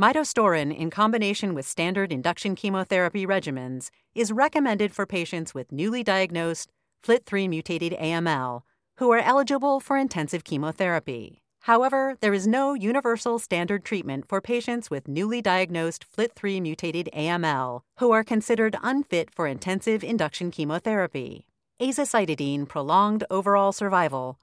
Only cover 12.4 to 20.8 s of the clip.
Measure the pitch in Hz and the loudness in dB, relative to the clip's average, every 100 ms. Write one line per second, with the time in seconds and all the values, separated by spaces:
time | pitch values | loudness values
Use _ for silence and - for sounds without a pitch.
12.4 | 202 247 277 277 202 269 247 233 247 233 | 2 2 2 0 0 0 0 0 -2 -2
13.4 | - 170 175 202 - 202 143 139 - 196 | -2 -2 0 -4 -2 -4 -4 -8 -4 -4
14.4 | 208 240 240 240 - 139 - 147 208 233 | -2 -2 -2 -6 -4 -8 -4 -4 -2 0
15.4 | - 185 180 170 165 - - - 233 - | 2 2 0 -2 -4 -4 -8 -4 -4 -2
16.4 | 202 190 165 160 170 165 156 151 156 175 | -4 -2 -4 -4 -4 -4 -4 -4 -2 0
17.4 | 160 139 127 123 - - 240 220 220 220 | 2 0 -2 -6 -12 0 4 4 4 0
18.4 | - 226 220 196 240 269 277 170 - - | 2 2 0 -2 -2 -2 0 -2 -2 -4
19.4 | 151 127 185 190 233 214 147 220 156 - | -4 -2 -4 -2 0 -2 -2 -2 -2 -2
20.4 | 175 - 147 170 | -6 -4 -2 -2